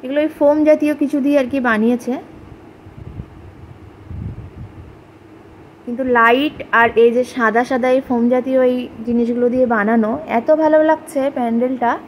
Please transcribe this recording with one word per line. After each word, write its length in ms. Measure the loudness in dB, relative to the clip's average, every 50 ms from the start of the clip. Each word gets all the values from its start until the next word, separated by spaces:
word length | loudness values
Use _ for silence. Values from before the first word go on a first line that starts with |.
| -8
এগুলো 180 | -2 -2 0
ওই 60 | 0
ফোম 360 | -2 0 2 2 2 4 4 4
জাতীয় 300 | 4 4 4 2 -2 0
কিছু 240 | -2 -2 -2 -2 -2
দিয়ে 200 | 0 2 2 2
আর 60 | 0 0
কি 80 | -2 -2
বানিয়েছে, 600 | 0 0 0 2 2 0 0 0 -2 -6 -8 -8 -8 -16 -20 -20 -20 -20 -20 -20 -20 -20 -20 -20 -20 -20 -20 -18 -18 -18 -16 -16 -16 -16 -18 -20 -20 -20 -20 -20 -20 -20 -20 -20 -20 -20 -20 -20 -18 -16 -14 -12 -12 -12 -12 -14 -16 -18 -18 -18 -20 -18 -18 -20 -20 -20 -20 -20 -20 -20 -20 -20 -20 -20 -20 -20 -20 -20 -20 -20 -20 -20 -20 -18 -12
কিন্তু 180 | -10 -6 -4 -2
লাইট 600 | 2 4 4 6 6 4 4 2 -2 -4 -8 -8 -2
আর 180 | 2 2 2 2 4
এই 160 | 4 4 4
যে 120 | 4 2 -2
সাদা 400 | -2 -4 -2 -2 0 2 0 0
সাদা 260 | 0 -2 -2 0 2
এই 120 | 0 0
ফোম 280 | 0 -2 -2 0 2 2
জাতীয় 380 | 0 0 0 0 0 2 2
এই 220 | 2 0 -2 -6 -10 -12 -12 -6
জিনিসগুলো 440 | -2 0 0 0 0 0 0 0 0
দিয়ে 160 | 2 0 0
বানানো, 540 | 2 2 0 0 2 2 2 2 0 -2 -6 -6
এত 240 | -4 -4 -4 2 2
ভালো 320 | 2 4 4 4 4 4 4
লাগছে 480 | 4 2 0 -2 -8 -6 -4 -4 -2 -2
প্যান্ডেলটা। 680 | -2 -4 -2 0 0 0 -2 -2 -2 -2 -2 -2 -4 -8